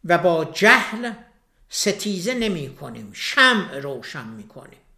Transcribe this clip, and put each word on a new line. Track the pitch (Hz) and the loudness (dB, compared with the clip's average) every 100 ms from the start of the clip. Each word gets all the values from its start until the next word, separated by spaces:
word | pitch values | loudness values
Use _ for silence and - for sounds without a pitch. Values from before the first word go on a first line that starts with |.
| - | 2
و | 170 | 4
با | 175 165 156 | 4 2 -2
جهل | - 208 254 - 220 240 220 - _ _ _ _ | 2 6 6 4 -6 -8 -10 -18 _ _ _ _
ستیزه | - 208 202 208 190 185 | -4 -2 -2 -4 -4 -4
نمی | 254 220 175 131 - | -2 -2 -4 -8 -12
کنیم، | 139 117 107 | -14 -14 -16
شمع | - - - 254 226 180 139 | -10 -2 4 6 4 -2 -8
روشن | 139 131 - 151 110 | -8 -10 -10 -12 -12
می | 110 104 | -14 -18
کنیم | - - - _ | -20 -20 -20 _